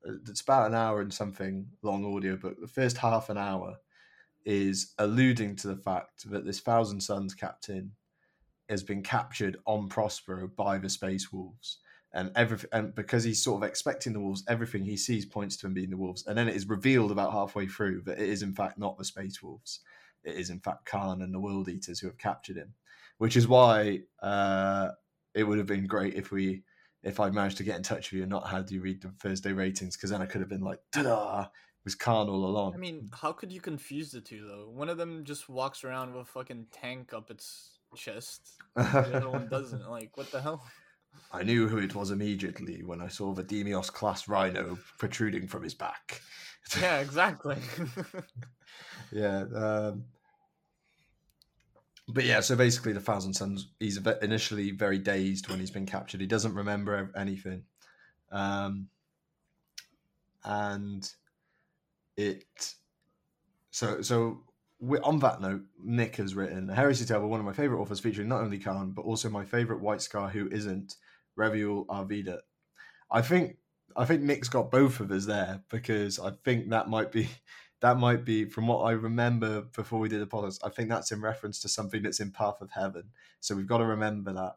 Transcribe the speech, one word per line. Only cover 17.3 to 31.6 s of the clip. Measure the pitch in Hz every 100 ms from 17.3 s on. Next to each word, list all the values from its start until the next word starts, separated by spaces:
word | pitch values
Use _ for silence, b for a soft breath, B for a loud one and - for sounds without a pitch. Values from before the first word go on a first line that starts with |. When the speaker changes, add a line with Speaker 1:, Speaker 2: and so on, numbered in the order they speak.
Speaker 1:
halfway | 104 98 104 95
through | - 101 92 95
that | -
it | 101
is, | 101
in | 101
fact, | 95 98 -
not | 101 -
the |
Space | 95 - 95 -
Wolves. | 95 - - - - B B B
It | 80
is, | 78 90
in | 87
fact, | - - -
Khan | 101 98 92
and | 92
the | 92
World | 101 98 95
Eaters | 90 - 87
who | 92
have | -
captured | 104 - - 90
him, | 76 - _ B B B
which | 113 123
is | 117
why, | 127 123 110 104 98 - _
uh, | 101 101 98 98 98 98 95 - _ _ _
it | 104
would | 107 104
have | 98
been | 101 98
great | 104 98
if | 98 95
we, | 98 95 95 - b b b
if | 95 98
I'd | 101
managed | 101 98 95
to |
get | 95 87
in |
touch | 92 101 -
with | 95
you |
and | 92
not | 98 92
had | 95 95
you | 95
read | 95 95
the | 92 95
Thursday | 98 95 98
ratings, | 95 95 95 92 -
'cause | 98
then | 101
I | 92
could | 104
have | 95
been | 98
like, | 95 95 _
"Ta-da! | - 135 113 104 101
It | 98 -